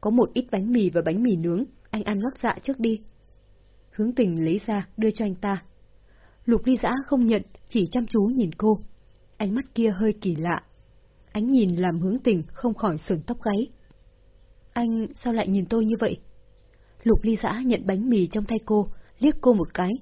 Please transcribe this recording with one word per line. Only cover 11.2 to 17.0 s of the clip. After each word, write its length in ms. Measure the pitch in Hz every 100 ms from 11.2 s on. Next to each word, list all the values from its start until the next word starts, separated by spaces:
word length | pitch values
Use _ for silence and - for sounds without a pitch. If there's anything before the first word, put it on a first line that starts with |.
| -
Ánh 180 | 214 226
nhìn 260 | 269 196 170
làm 240 | 185 170
Hướng 200 | 185 240
Tình 200 | 262 190 156
không 260 | - 247
khỏi 240 | 214 214 160
sởn 240 | - 180
tóc 160 | - 240
gáy. 260 | 226 202 262 - - - - _ - _ - - -
"Anh 340 | - 240 226 220 -
sao 180 | 247
lại 140 | 226 208
nhìn 180 | 196 175
tôi 200 | 226 220
như 100 | 226
vậy?" 180 | 226 - - - - - - _ - -